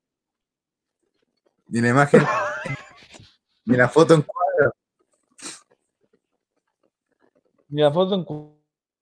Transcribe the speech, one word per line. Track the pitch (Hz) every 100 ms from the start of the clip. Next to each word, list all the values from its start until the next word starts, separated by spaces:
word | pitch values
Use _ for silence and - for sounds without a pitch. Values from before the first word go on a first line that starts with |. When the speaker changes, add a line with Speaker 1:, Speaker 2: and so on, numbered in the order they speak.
| _ _ _ _ _ _ _ _ _ _ _ _ _ _ _ _ _
Speaker 1:
Y | 117
la | 120
imagen. | 131 143 -
<laughs> | 147 - - - - 135 - - - - - _ _ _
Ni | - 123
la | 123
foto | 151 160
en | 165
cuadro. | - - - 175 131 - _ _ _ _ _ _ - - _ _ _ _ _ _ _ _ _ _ _ _ _ _ _ _ _ _ _ _ _
Speaker 2:
Ni | 147
la | 147
foto | 160 190
en | 196
cu-, | 156 151 151 _ _ _ _ _